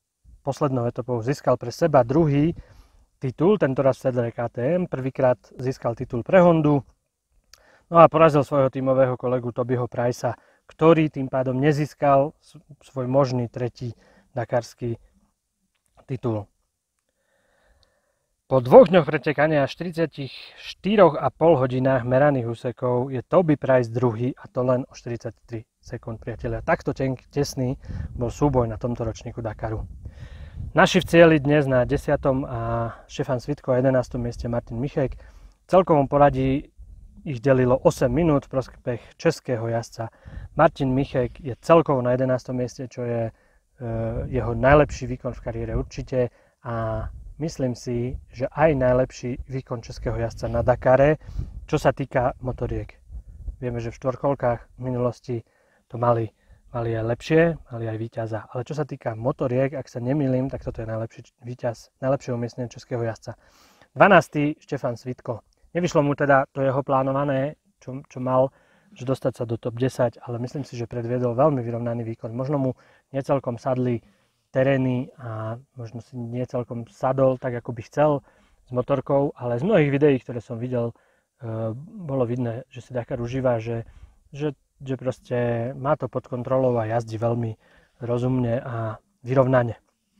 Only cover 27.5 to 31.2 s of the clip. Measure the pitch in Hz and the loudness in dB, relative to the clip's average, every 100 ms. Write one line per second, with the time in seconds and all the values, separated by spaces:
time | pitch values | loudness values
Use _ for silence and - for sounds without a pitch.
27.5 | - 127 139 - - - - 120 - 143 | -2 -4 -4 -10 -10 -10 -6 -6 0 0
28.5 | 131 117 104 120 120 113 104 120 117 113 | 2 0 -4 -6 -4 -6 -8 -12 -10 -10
29.5 | 104 110 107 101 - - - - - - | -8 -8 -6 -8 -14 -18 -18 -18 -18 -16
30.5 | - - 151 180 185 - 170 | -14 -2 2 4 2 4 8